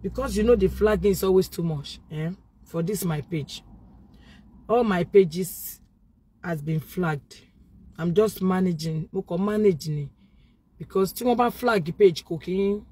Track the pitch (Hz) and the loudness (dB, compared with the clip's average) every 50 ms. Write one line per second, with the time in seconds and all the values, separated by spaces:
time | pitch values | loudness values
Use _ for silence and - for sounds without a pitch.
0 | - 190 - - 262 269 196 208 214 233 240 214 190 180 - - 196 214 214 185 | -8 -8 -6 -6 -6 -2 0 0 4 4 4 6 4 0 2 2 2 2 2 4
1 | 170 202 190 - - 190 185 185 180 - - - 170 170 156 143 139 - - - | 2 2 2 2 2 4 4 4 4 2 -4 -4 -4 -2 -4 -4 -8 -12 -16 -18
2 | - - 160 151 156 170 190 - _ - _ _ - - - 165 170 170 220 180 | -16 -12 -8 -6 -6 -6 -6 -10 _ -20 _ _ -20 -8 -6 -4 -2 -2 -4 -2
3 | - 175 156 147 139 - 175 160 135 - - - - - - - - - - - | -2 -2 -2 -4 -4 -6 -6 -6 -6 -8 -12 -18 -18 -20 -20 -20 -20 -20 -20 -20
4 | - - - - - - - - - - - - - - 214 240 247 220 190 175 | -20 -20 -20 -20 -20 -20 -20 -20 -20 -20 -20 -20 -4 0 0 2 2 2 0 0
5 | 170 - - 202 190 160 151 175 185 - - - - - - - - _ _ _ | -2 4 6 6 6 6 0 -6 -8 -8 -8 -14 -14 -16 -18 -18 -20 _ _ _
6 | _ _ _ _ _ _ _ _ - 180 170 151 147 156 160 160 - - - 185 | _ _ _ _ _ _ _ _ -8 -8 -8 -6 -4 -4 -4 -4 -6 -6 -6 -4
7 | 180 165 151 143 - _ - - - _ _ - - _ - - - - - - | -2 -2 -2 -4 -8 _ -20 -20 -20 _ _ -20 -20 _ -20 -20 -20 -20 -12 -6
8 | 160 175 165 190 220 214 - - 185 185 185 185 190 185 175 151 160 165 156 156 | -4 0 2 4 2 2 0 -2 0 0 2 2 2 0 0 -2 -4 -4 -4 -4
9 | 165 - - 190 190 - 180 170 190 208 208 214 214 202 180 139 - 156 151 147 | -6 -6 -6 -8 -6 -4 -4 -2 -2 0 0 4 4 4 2 2 -4 -6 -6 -6
10 | 143 139 - _ _ _ _ _ - _ _ _ _ _ _ - 147 - - 190 | -8 -10 -14 _ _ _ _ _ -20 _ _ _ _ _ _ -20 -20 -6 -2 -2
11 | 190 185 - - 233 247 240 226 247 240 - - 240 247 226 202 156 160 165 - | -2 -2 -2 -4 0 0 2 2 2 0 0 0 0 0 0 0 -2 -4 2 6
12 | 208 190 165 - - - 170 156 - 175 180 190 196 196 202 208 214 - | 6 6 6 2 -8 -8 -10 -8 -6 -4 -2 -2 0 0 -2 -4 -6 -14